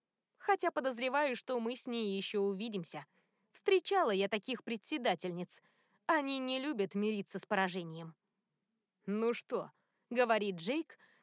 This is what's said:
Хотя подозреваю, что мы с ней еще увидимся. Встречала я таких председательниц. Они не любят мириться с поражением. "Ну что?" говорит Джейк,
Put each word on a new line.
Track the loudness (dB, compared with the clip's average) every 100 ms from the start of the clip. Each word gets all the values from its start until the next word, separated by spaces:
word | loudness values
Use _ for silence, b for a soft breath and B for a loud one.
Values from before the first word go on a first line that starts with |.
| _ _ _ _
Хотя | 0 2 2
подозреваю, | 0 0 0 0 2 2 0
что | -2 -2
мы | -2 -4
с | -4
ней | -2 0 -2
еще | -2 0
увидимся. | 0 0 -4 -4 -4 -6 -10 _ _ _ _ -2
Встречала | 4 4 4 4 4
я | 4 2
таких | 0 -2 -6 -4
председательниц. | -6 -4 0 0 0 -2 -6 -6 -8 b b b b 2
Они | 2 2 -2
не | -2 -2
любят | -2 -2 -2
мириться | 0 0 -2 -4 -6
с | -2
поражением. | 0 0 -2 -6 -10 -12 -16 _ _ _ _ _ _ _ _ -4
"Ну | 0 0
что?" | -2 -2 -4 -4 _ _ _ _
говорит | 0 4 4 2 -2
Джейк, | -2 -4 -4 -12 b b